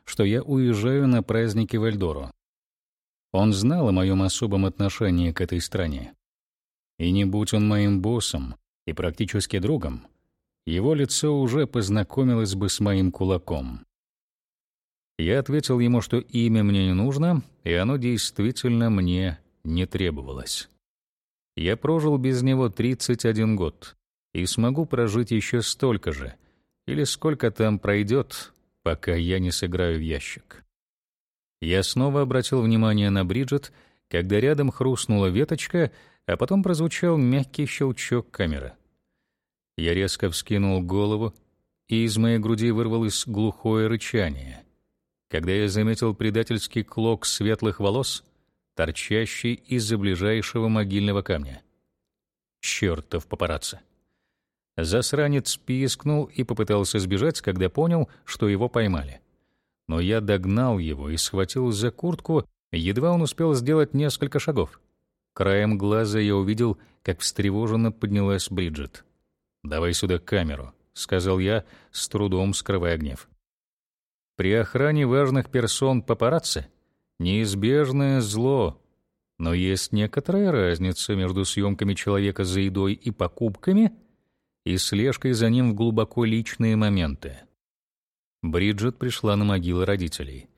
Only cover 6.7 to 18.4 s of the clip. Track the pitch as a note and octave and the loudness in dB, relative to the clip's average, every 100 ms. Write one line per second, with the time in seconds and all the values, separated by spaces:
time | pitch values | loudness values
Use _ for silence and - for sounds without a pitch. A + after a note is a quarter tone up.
6.7 | _ _ _ E2+ G2 G2 G#2 G#2 G#2+ G#2 | _ _ _ 0 2 2 0 0 2 2
7.7 | G#2 G#2 G2 G2+ A#2 - D2+ B1+ B1 _ | 2 2 2 0 -2 -4 -6 -8 -12 _
8.7 | _ - D#2 F2 D#2 G#2 G#2 - G2 G2 | _ -10 -4 -4 -2 -2 -2 -2 -2 0
9.7 | D3+ D2 A#1+ - _ _ _ _ _ - | -2 -4 -8 -14 _ _ _ _ _ -6
10.7 | E2+ A#2+ D#3 C#3 - D3+ D3 B2+ C3+ G#2 | -2 0 0 0 0 0 0 0 0 0
11.7 | B2 G2 G#2 F#2+ - C3 A#2 G#2+ G2 G2 | -2 0 0 0 0 2 2 0 -2 -2
12.7 | - G#2 F#2+ F#2+ - F#2+ F2+ - D#2+ B1+ | 0 2 4 2 2 0 0 0 -6 -6
13.7 | A#1+ - _ _ _ _ _ _ _ _ | -10 -16 _ _ _ _ _ _ _ _
14.7 | _ _ _ _ - E2 B2+ B2+ D3 - | _ _ _ _ -4 0 0 0 -2 0
15.7 | B2 A#2+ A#2+ - A#2+ - A#2+ A#2 A2 G#2 | 2 4 2 2 -2 -2 0 2 4 4
16.7 | G2+ F#2+ F2+ A#2+ C#3 E3 E3+ - _ - | 4 2 2 0 2 2 0 -2 _ -2
17.7 | E2+ G2+ C#3 A#2+ A2+ - - | 0 2 0 0 -2 -4 -2